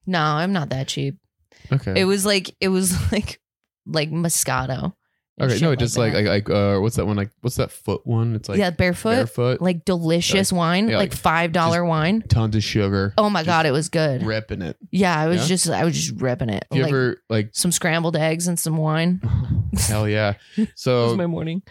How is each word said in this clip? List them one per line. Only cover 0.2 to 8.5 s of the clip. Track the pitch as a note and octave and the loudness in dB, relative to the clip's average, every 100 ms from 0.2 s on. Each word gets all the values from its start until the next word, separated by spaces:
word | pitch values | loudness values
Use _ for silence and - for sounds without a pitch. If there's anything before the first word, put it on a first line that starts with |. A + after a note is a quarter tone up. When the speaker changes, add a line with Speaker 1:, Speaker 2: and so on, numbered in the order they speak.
Speaker 1:
I'm | D3+ D3+ F3+ | 0 0 0
not | F#3+ C#3+ | -2 -2
that | C3 C3+ | -4 -4
cheap. | - C#3 - _ _ _ _ - | -4 -4 -6 _ _ _ _ -2
Speaker 2:
Okay. | C#3 - F#2+ | -2 0 0
Speaker 1:
It | |
was | F#3+ G3 G3+ | 2 2 2
like, | G3+ - - | 0 -2 -4
it | F#3+ | 0
was | F#3+ F#3 F3+ | 2 2 0
<laughs> | - | 0
like, | G#3 - - _ _ _ _ - | -2 -4 -10 _ _ _ _ -6
like | D#3 D3+ | -4 -2
Moscato | D#3 E3+ - - C3 C3 B2+ D3+ - _ _ _ - | -2 -2 -2 -2 -2 -2 -4 -6 -8 _ _ _ -4
and | C3+ | 0
Speaker 2:
Okay, | |
Speaker 1:
shit | A2 | 2
Speaker 2:
no, | D#3+ | 2
Speaker 1:
like | B2 | 2
Speaker 2:
just | A#2+ B2+ | 0 0
like, | A2+ | 0
Speaker 1:
that. | F#2+ | 2
Speaker 2:
like, | G#2 G#2 G#2+ | 2 0 2
like, | |
uh, | G#2 G2+ G2 | 2 2 2
what's | A2 B2 | 0 0
that | G2 | -2
one? | G2+ | -2
Like, | G2+ _ | -4 _
what's | B2 - | -6 -4
that | B2+ | -6
foot | - - G2 | -6 -6 -6
one? | - A2+ A#2 | -2 -2 -2
It's | G#2+ | -4
like | - | -4